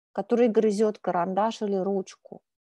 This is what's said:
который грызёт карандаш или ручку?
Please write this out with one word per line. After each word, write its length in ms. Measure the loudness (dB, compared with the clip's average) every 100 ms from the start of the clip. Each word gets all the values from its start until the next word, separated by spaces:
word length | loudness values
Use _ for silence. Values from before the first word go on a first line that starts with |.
| _
который 360 | -8 -2 2 4
грызёт 500 | 4 2 2 0 -2
карандаш 640 | -4 -2 -2 0 -2 -2
или 140 | -4 -2
ручку? 640 | -2 -2 -4 -14 -20 -20 _ _